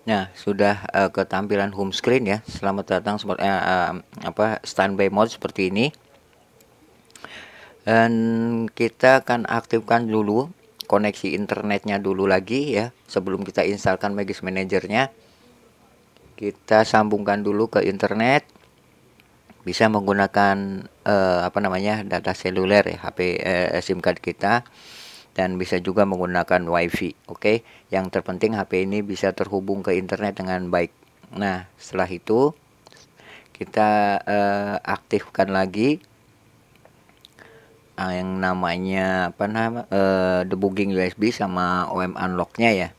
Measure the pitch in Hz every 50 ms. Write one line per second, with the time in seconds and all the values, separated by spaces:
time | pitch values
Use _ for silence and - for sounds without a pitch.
0 | _ 113 107 101 95 95 - - - 101 101 98 101 101 101 98 98 - - 95
1 | 98 92 - - 95 - - 95 101 101 104 101 98 101 98 98 98 95 95 -
2 | - 120 123 131 120 95 101 107 - - - - - 98 98 101 95 - 95 90
3 | - 104 104 104 - 104 - - 87 98 98 92 - 87 92 92 87 82 82 90
4 | - _ - - 82 85 85 - 107 110 110 104 - - - - 95 98 98 95
5 | 98 98 98 104 107 113 - - - - - - 95 92 92 104 123 151 - _
6 | _ _ _ _ _ _ _ _ _ _ _ _ _ _ _ _ _ _ _ _
7 | _ _ _ - - - - - - - - - - - - - _ 107 113 120
8 | 113 117 117 113 113 113 113 113 117 117 117 113 113 107 _ - 117 113 - _
9 | - 131 131 135 131 - 123 120 110 - - 117 - _ - 113 107 104 117 117
10 | 117 110 107 110 104 101 104 117 135 165 - _ _ _ _ _ - - 101 101
11 | 107 104 98 - - 98 - 98 104 - - 101 104 104 101 101 - 104 101 98
12 | 98 98 95 92 98 98 92 95 95 95 117 135 143 151 117 101 110 120 - _
13 | _ - - 107 92 98 95 95 101 95 - - 80 92 101 98 - 98 95 -
14 | - 101 101 101 101 95 98 - - 95 92 95 95 95 98 92 98 101 104 117
15 | 135 135 - _ _ _ _ _ _ _ - _ _ _ _ _ _ _ _ _
16 | _ _ _ _ _ - _ - 107 101 - - _ - 113 110 110 - - 110
17 | 107 104 107 101 104 104 101 104 101 101 104 104 113 110 - 104 95 95 98 95
18 | 104 98 101 107 113 123 139 147 - _ _ - _ _ _ _ _ _ _ _
19 | _ _ _ _ _ _ _ _ _ _ - _ - 90 87 - 113 110 107 104
20 | 98 101 98 101 98 95 - 104 101 98 98 98 98 98 98 95 - - _ _
21 | - - 104 98 95 92 90 87 87 87 - 98 101 95 92 92 98 104 107 107
22 | 101 98 92 87 101 95 92 - - 92 92 95 95 95 101 104 - - 85 85
23 | - - - - 90 90 85 - - 92 92 87 90 85 - 87 - - 95 90
24 | - 95 87 - - 90 85 - - 101 113 120 127 - - - - - - -
25 | - - - - - _ _ - 92 92 92 90 92 - 95 90 87 95 92 104
26 | 101 98 95 90 90 90 90 90 85 - 92 90 87 85 85 85 87 87 - -
27 | 95 82 - _ _ - 85 - - 107 110 117 - - - - _ _ 98 95
28 | 95 90 - 95 - - 92 90 113 110 113 104 95 - - 92 95 95 101 107
29 | 104 101 95 - - 95 92 - 98 92 101 95 95 101 98 98 90 101 92 92
30 | 95 90 98 95 104 101 95 - 95 92 92 92 90 87 90 87 87 - _ _
31 | - _ _ _ - - - 98 104 98 92 92 90 - _ _ - - - 92
32 | 90 87 92 85 _ - 110 120 135 151 170 _ _ _ _ _ _ - - -
33 | - _ _ _ - - - - - _ _ - 107 - - 113 107 107 107 104
34 | 104 101 98 95 - - 104 104 101 101 101 101 101 101 101 - - - 98 -
35 | _ _ - 101 - - _ - 95 98 98 95 95 95 92 104 113 135 151 190
36 | _ _ _ _ _ _ _ _ _ _ _ _ _ _ _ _ _ - _ _
37 | _ _ _ _ _ - _ - - - - - - _ - _ _ _ _ -
38 | 95 92 90 90 92 95 95 95 95 92 92 92 92 85 85 90 92 95 95 95
39 | 95 95 92 92 92 87 - - 101 101 107 113 113 113 117 120 117 _ - 98
40 | 98 95 95 95 92 92 92 90 92 92 98 92 98 98 95 104 101 98 95 92
41 | 92 92 - - 104 117 117 - 113 95 92 90 90 87 90 90 90 - - 95
42 | 92 90 - - - 92 90 87 85 - _ - 113 117 107 95 87 87 -